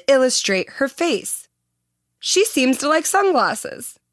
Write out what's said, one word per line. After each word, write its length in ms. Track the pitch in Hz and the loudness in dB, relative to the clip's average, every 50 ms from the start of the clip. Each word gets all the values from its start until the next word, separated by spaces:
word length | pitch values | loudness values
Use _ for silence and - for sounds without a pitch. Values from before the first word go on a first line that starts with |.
| - | 2
illustrate 640 | - 277 262 254 254 247 - - - 196 190 175 - - | 2 4 4 4 2 0 0 -2 0 -2 -2 -2 -4 -4
her 140 | - 269 269 | -4 -4 -4
face. 600 | - - 339 349 269 185 - - - - - _ _ _ _ _ _ _ _ _ _ _ _ _ _ _ | -2 -2 -2 -2 -2 -2 -4 -6 -8 -8 -10 _ _ _ _ _ _ _ _ _ _ _ _ _ _ _
She 260 | - - - 370 403 | -6 -2 2 2 2
seems 320 | 440 - 302 254 254 262 247 | 2 2 0 2 2 0 0
to 100 | - 294 | 0 0
like 180 | 311 320 320 | 0 0 0
sunglasses." 920 | - - 381 403 392 349 254 208 170 156 - - - - - - - - _ _ _ | 0 0 2 2 2 2 2 2 0 -2 -4 -8 -12 -12 -12 -14 -14 -16 _ _ _